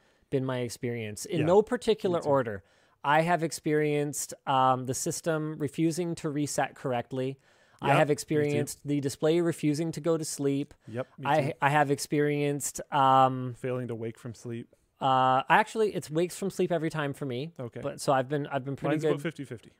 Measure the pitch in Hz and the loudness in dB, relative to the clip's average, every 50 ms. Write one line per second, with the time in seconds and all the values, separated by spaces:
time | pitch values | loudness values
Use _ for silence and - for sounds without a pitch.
0 | _ _ _ _ _ - - 135 131 131 127 123 123 117 - - - 120 120 117 | _ _ _ _ _ -4 -4 -2 -2 -2 -4 -4 -4 -6 -6 -6 -6 -6 -6 -6
1 | 110 107 104 - - - 180 156 151 160 180 214 214 - 247 220 - 233 208 - | -6 -8 -8 -10 -8 -4 -2 0 2 4 4 4 4 2 0 -4 0 0 -2 0
2 | - 190 175 160 - 151 139 135 120 113 104 98 - _ _ _ _ _ _ _ | 0 -2 -2 0 0 2 2 2 2 0 -4 -10 -12 _ _ _ _ _ _ _
3 | - 139 147 160 160 175 175 160 165 151 - - - 160 151 151 151 151 147 147 | 0 4 4 4 4 2 0 0 0 -2 -6 -4 -2 0 0 2 2 2 0 0
4 | 147 147 135 - - - - - - - 139 131 131 131 127 127 127 123 127 - | -2 -2 -4 -6 -8 -10 -12 -10 -4 0 2 4 4 4 4 2 0 -4 -4 -4
5 | - 170 151 - - 170 160 156 156 156 156 151 151 135 - - 160 165 151 170 | -4 -6 -6 -4 -2 -2 -2 -2 -2 -4 -6 -4 -6 -4 -2 0 0 0 0 -2
6 | 175 170 165 - - 160 139 151 147 139 - - 139 - - - - 139 123 120 | -4 -4 -4 -4 -4 -4 -2 -2 -2 -2 0 -2 -2 -2 -4 -6 -4 -2 -2 -2
7 | 120 - 135 131 127 135 139 - _ _ _ _ _ _ _ - - 139 139 165 | -4 -4 -4 -4 -4 -4 -6 -8 _ _ _ _ _ _ _ -4 0 2 4 4
8 | 156 139 147 139 - - 156 151 147 147 147 147 147 - - - - 139 143 143 | 4 4 2 -2 -2 -2 0 0 0 2 0 -2 -2 -4 -6 -10 -6 -2 -2 0
9 | 135 139 - - 160 156 165 175 170 170 151 - - 151 147 147 170 165 - 151 | -2 -2 -4 0 2 2 2 4 2 0 -2 0 0 0 0 0 -2 -4 -4 -4
10 | 147 170 165 156 156 - - - 139 143 139 139 143 - - _ - - 110 120 | 0 0 0 0 0 -4 -4 -2 0 0 0 0 -2 -6 -10 _ -16 -10 -8 -8
11 | 131 _ _ - 135 139 147 156 139 139 - - 147 139 147 151 147 135 143 - | -8 _ _ -6 -2 0 2 2 2 0 -2 2 2 4 4 4 4 2 2 -2
12 | - - 160 147 147 147 147 147 147 143 143 143 - - - - - - 156 143 | -2 -2 0 2 2 2 2 0 0 0 -2 -2 -4 -8 -8 -10 -10 -2 2 4
13 | 135 135 131 135 131 131 131 127 127 127 120 - - 127 123 127 127 117 117 110 | 6 6 8 8 6 6 4 0 -6 -6 -8 -6 -6 -4 -4 -4 -4 -6 -6 -6
14 | 113 117 113 - - 123 110 - - 123 117 117 - _ _ _ _ _ _ - | -8 -8 -10 -10 -12 -14 -12 -12 -12 -10 -10 -10 -12 _ _ _ _ _ _ -2
15 | - 135 131 131 131 131 131 127 - - 165 196 214 - - 226 220 208 - 180 | 2 4 4 6 6 6 4 4 4 4 4 4 4 4 0 -2 -2 0 -2 -4
16 | - - 151 165 180 175 - - 202 190 - - 185 175 175 160 156 160 - 156 | -6 -4 -2 -2 -2 -2 -4 -6 -6 -6 -2 -2 -2 0 0 -2 -2 -2 -4 -2
17 | 147 143 139 - 147 135 123 123 147 165 - - 127 117 - 123 - 139 - - | -4 -4 -4 -6 -6 -6 -6 -6 -6 -8 -10 -10 -12 -12 -10 -8 -8 -8 -8 -4
18 | - 156 139 131 127 127 151 143 143 - 143 139 127 139 135 - - 143 151 156 | 0 2 2 2 2 0 -2 -4 -2 -2 -4 -6 -6 -6 -8 -4 -2 -2 -2 0
19 | 156 151 147 147 147 170 - - 139 - 123 107 - - _ _ | 0 0 0 0 -2 -8 -8 -8 -12 -12 -14 -16 -16 -20 _ _